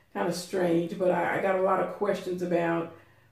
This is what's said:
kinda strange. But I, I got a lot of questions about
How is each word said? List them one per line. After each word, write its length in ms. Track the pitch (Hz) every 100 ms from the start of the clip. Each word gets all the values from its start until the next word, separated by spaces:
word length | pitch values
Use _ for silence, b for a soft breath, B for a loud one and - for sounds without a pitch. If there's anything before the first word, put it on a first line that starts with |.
| b
kinda 200 | 202 185
strange. 640 | 170 - 190 175 165 170 -
But 120 | 180
I, 280 | 175 170 -
I 40 |
got 140 | 190 190
a 60 |
lot 180 | 190 185
of 140 | 180 -
questions 460 | 202 185 180 180
about 520 | 175 175 170 170 165 B B B B